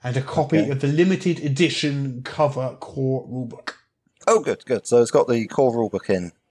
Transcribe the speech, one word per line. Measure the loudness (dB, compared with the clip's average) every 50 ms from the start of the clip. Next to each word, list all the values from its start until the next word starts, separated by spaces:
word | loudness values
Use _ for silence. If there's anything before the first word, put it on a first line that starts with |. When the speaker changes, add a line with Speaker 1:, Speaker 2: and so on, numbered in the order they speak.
Speaker 1:
and | -8 -4 -4
a | -4
copy | -4 -2 -2 -2 0 2 2 2
Speaker 2:
Okay. | 2 0
Speaker 1:
of | -2 -2
the | 0
limited | 0 2 4 4 2 2 0 0 -2 -2 -2
edition | -2 -2 0 2 2 2 0 0 -2 -2 -2 -2 -4 -6 -6 -8 -12
cover | -8 -2 0 0 0 0 -2 -6 -6 -8 -12
core | -16 -12 -6 -4 -2 -2 -2 -4 -6 -8
rulebook. | -8 -8 -8 -10 -12 -14 -14 -16 -16 _ _ _ _ _ _ _ _ _ _
Speaker 2:
Oh, | 2 2 2
good, | 2 -2 -4 -4 _
good. | -4 -4 -4 0
So | 4 4 4
it's | 6 6
got | 4 2 4 4
the | 2 0 -2 -2
core | 0 2 2 2
rulebook | 2 0 -2 -2 -4 -4 -2 0
in, | 0 0 -2 -6 -12 _ _ _